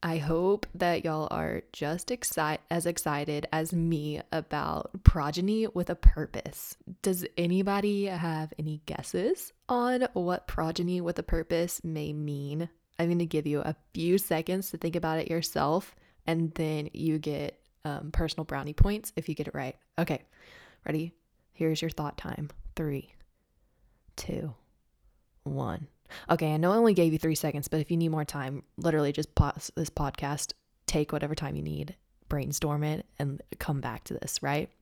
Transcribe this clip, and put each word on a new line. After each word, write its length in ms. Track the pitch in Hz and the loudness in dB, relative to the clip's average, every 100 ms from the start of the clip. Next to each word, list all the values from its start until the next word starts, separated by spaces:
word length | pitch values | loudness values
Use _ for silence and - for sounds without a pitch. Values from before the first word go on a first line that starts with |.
I 140 | 170 165 | -2 -2
hope 480 | 147 165 180 208 - | 0 2 4 2 0
that 300 | 175 180 175 | -2 0 2
y'all 240 | 170 156 156 | 0 -2 -2
are 320 | - 160 - - | -2 -2 -4 -8
just 360 | - 147 170 - | -6 -4 -4 -4
exci-, 500 | 247 - - 156 156 - | -4 -4 0 0 0 -2
as 160 | 170 170 | -2 0
excited 600 | 170 - 147 147 147 147 | -2 -2 -2 -2 -2 -2
as 200 | 156 160 | -2 0
me 480 | 175 165 165 151 147 - | 2 2 2 0 -6 -4
about 720 | 160 151 147 143 156 - 190 | -6 -4 -4 -2 -2 -4 6
Progeny 640 | - - 143 156 185 220 220 | 6 6 0 0 0 0 0
with 220 | - 175 | -2 -2
a 40 | |
Purpose. 800 | - - - 151 - - - - - - 185 | 6 6 6 -2 -4 -8 -10 -14 -16 -16 -6
Does 220 | - 180 180 - | -2 -2 -2 -2
anybody 680 | 170 185 196 202 202 202 202 | 2 2 2 2 2 0 0
have 460 | 180 170 160 156 - | -2 -2 -2 -4 -6
any 220 | 156 151 - | -6 -6 -6
guesses 680 | 151 - 180 196 370 - _ _ | -10 -4 -2 0 -2 -4 _ _
on 400 | 247 240 254 247 | 0 2 2 0
what 360 | - 175 180 - | 0 0 0 -2
Progeny 520 | - 160 170 175 180 | -2 -2 0 0 0
with 200 | 170 175 | -2 -4
a 20 | |
Purpose 640 | 165 165 160 170 175 - | 0 0 2 0 0 -2
may 280 | 165 160 151 | -6 -4 -4
mean? 560 | 151 151 143 143 147 165 _ _ _ | -4 -4 -4 -4 -4 -4 _ _ _
I'm 100 | 170 | 2
gonna 180 | 175 170 | 2 2
give 200 | 156 143 | 0 0
you 140 | 147 | 0
a 160 | - 156 _ | 0 -4 _
few 240 | - 165 190 | -4 4 4
seconds 520 | 190 160 165 185 196 | 4 0 0 -2 -2
to 60 | 165 | -4
think 200 | 170 170 | -2 0
about 240 | 165 160 | 0 0
it 100 | - | 0
yourself, 640 | 165 165 - 147 165 - - _ _ - | -2 -2 0 2 2 0 -14 _ _ -2
and 260 | 165 165 | 0 0
then 360 | 160 160 156 151 | 0 -2 -2 -4
you 260 | - 160 156 | -4 0 0
get, 420 | 151 147 147 - _ _ | 0 -4 -4 -8 _ _
um, 260 | - 143 143 | -8 -6 -2
personal 340 | - 165 - | 0 0 -2
brownie 300 | 160 143 143 | -4 -4 -6
points 380 | 151 202 208 214 | 6 6 6 -4
if 140 | - 156 | -8 -6
you 80 | 156 | -4
get 120 | 147 | -4
it 60 | |
right. 220 | 147 131 - _ - | -4 -6 -8 _ -2
Okay, 240 | 165 151 - _ - - - - | 0 0 -6 _ -20 -20 -20 -18
ready? 300 | - 156 165 - _ _ _ | -4 -2 -2 -10 _ _ _
Here's 280 | _ 160 160 | _ 0 2
your 100 | 160 | -2
thought 260 | - 147 - | -4 -6 -6
time. 340 | - - 147 - - | -10 -8 -8 -10 -12
Three, 400 | - 156 139 - - - _ _ _ _ _ _ _ _ - | -4 -4 -4 -6 -20 -20 _ _ _ _ _ _ _ _ -14
two, 380 | - - 156 117 _ _ _ _ _ _ _ _ | -6 -6 -6 -10 _ _ _ _ _ _ _ _
one. 420 | - 139 127 82 156 _ _ - - | -6 -4 -4 -6 -10 _ _ -18 0
Okay, 220 | 160 160 | 2 2
I 40 | 156 | 2
know 160 | 170 | 4
I 40 | 208 | 6
only 180 | 233 | 6
gave 180 | 185 170 | 8 6
you 60 | 156 | 6
three 160 | 165 | 2
seconds, 340 | 156 160 147 139 | 2 0 -2 -2
but 120 | 160 | -2
if 100 | 147 | 2
you 60 | 170 | 2
need 140 | 165 | 2
more 140 | 156 | 0
time, 380 | 151 151 131 139 - - | -2 -4 -4 -6 -12 -2
literally 360 | 170 156 147 | 2 4 4
just 220 | 147 156 | 0 -2
pause 360 | - 143 - - | 4 4 4 -6
this 160 | - 160 | -4 -4
podcast, 600 | - 143 - 139 143 - - _ _ - | 0 -2 -2 -4 -4 -6 -8 _ _ -2
take 260 | 160 151 | 0 2
whatever 220 | 151 143 | 0 -2
time 220 | 151 147 147 | -4 -4 -4
you 60 | |
need, 340 | 151 151 151 175 _ _ _ | -4 -6 -6 -10 _ _ _
brainstorm 560 | 147 135 147 156 147 | -2 -2 -2 0 0
it, 220 | 151 156 - _ | 0 -2 -6 _
and 220 | 139 139 - - | -4 -4 -10 -10
come 220 | - 143 | -2 -2
back 240 | 131 117 | -2 -6
to 100 | - | -8
this, 280 | - - - | -8 -6 -4
right? 280 | 139 143 160 _ | 0 0 -2 _